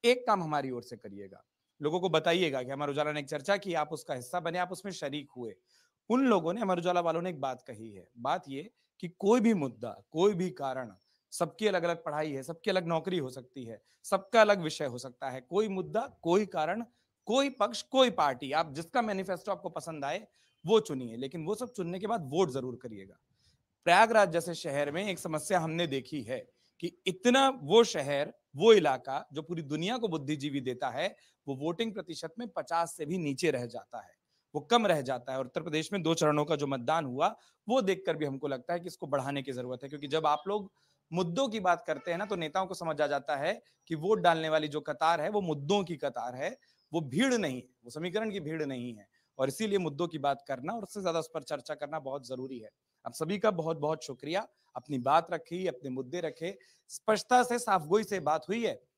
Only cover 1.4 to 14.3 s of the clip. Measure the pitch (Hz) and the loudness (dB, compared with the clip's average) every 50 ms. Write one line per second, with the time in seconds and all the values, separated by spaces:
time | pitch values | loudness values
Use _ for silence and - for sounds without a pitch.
1.4 | _ _ _ _ _ _ _ _ 147 151 160 180 170 190 165 160 156 170 170 180 | _ _ _ _ _ _ _ _ -2 0 0 2 0 4 2 4 4 4 2 4
2.4 | 180 156 135 131 127 127 139 139 147 143 139 147 147 151 151 151 143 135 151 147 | 2 0 0 -2 -4 -6 -6 -4 -4 -2 0 0 -2 0 -2 -4 -6 -6 -8 -6
3.4 | 135 175 202 196 202 196 165 156 151 147 170 147 - - 143 127 117 - - 180 | 0 0 0 0 0 -2 -2 -2 -2 -2 -6 -12 -8 -8 -8 -8 -8 -6 -6 -4
4.4 | 160 170 165 180 180 175 190 - - 202 175 - 156 139 139 151 143 - _ 123 | -4 -4 -2 -2 -4 -4 -6 -10 -10 -10 -10 -8 -8 -6 -6 -8 -10 -10 _ -10
5.4 | 120 110 - _ _ _ _ _ _ _ _ _ _ - 226 254 277 254 220 180 | -10 -10 -10 _ _ _ _ _ _ _ _ _ _ 2 2 4 6 6 4 4
6.4 | 156 165 185 233 233 185 185 175 170 180 180 175 170 165 160 165 175 185 170 143 | 4 0 -2 0 0 0 0 0 0 2 2 2 2 2 0 0 -2 -4 -6 -4
7.4 | 139 131 127 - _ - 120 104 113 113 101 95 85 _ _ 120 117 139 165 185 | -6 -6 -6 -8 _ -16 -16 -14 -14 -16 -16 -18 -20 _ _ -6 -2 -2 -2 -2
8.4 | - 143 135 135 165 226 _ _ _ _ _ _ - 170 - _ - 196 233 254 | -4 -8 -10 -10 -10 -12 _ _ _ _ _ _ -12 -12 -8 _ 4 6 6 6
9.4 | 208 233 220 180 143 131 113 107 117 113 98 - - _ - 156 185 208 208 165 | 6 4 4 4 0 -4 -6 -10 -12 -12 -12 -14 -18 _ 0 4 4 4 4 2
10.4 | 185 180 - - 139 135 127 131 127 110 95 _ _ _ _ _ _ _ - - | -2 -4 -4 -4 -6 -6 -4 -6 -8 -10 -14 _ _ _ _ _ _ _ -4 -2
11.4 | 175 156 - - 214 208 190 175 165 170 170 170 - 165 147 151 156 160 139 135 | -2 -2 -2 -2 0 2 2 2 0 0 -2 -2 -4 -4 -2 -2 -2 -2 -4 -8
12.4 | 131 165 165 - - 208 190 185 175 165 170 160 160 190 185 175 139 127 127 135 | -8 -10 -12 -4 -2 0 0 0 2 2 -2 0 0 -2 -2 -2 -2 -4 -8 -14
13.4 | 123 _ _ 139 123 113 113 - _ _ _ _ _ - 196 190 196 - | -16 _ _ -14 -14 -14 -14 -16 _ _ _ _ _ -2 -2 -2 0 4